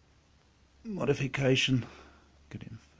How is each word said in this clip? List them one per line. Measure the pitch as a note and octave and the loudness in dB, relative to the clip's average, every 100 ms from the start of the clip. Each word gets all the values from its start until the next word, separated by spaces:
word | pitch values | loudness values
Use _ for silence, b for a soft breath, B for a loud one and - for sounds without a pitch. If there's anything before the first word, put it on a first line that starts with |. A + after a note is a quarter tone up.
| _ _ _ _ _ _ _ _ A#3 | _ _ _ _ _ _ _ _ -8
modification. | F#3 C3 C#3 C3+ - C3 C3 - C3 A2 B B B B B - | -4 0 0 0 0 2 4 4 2 0 B B B B B -16
Get | - | -14
it | - | -14
in | A2+ - | -16 -20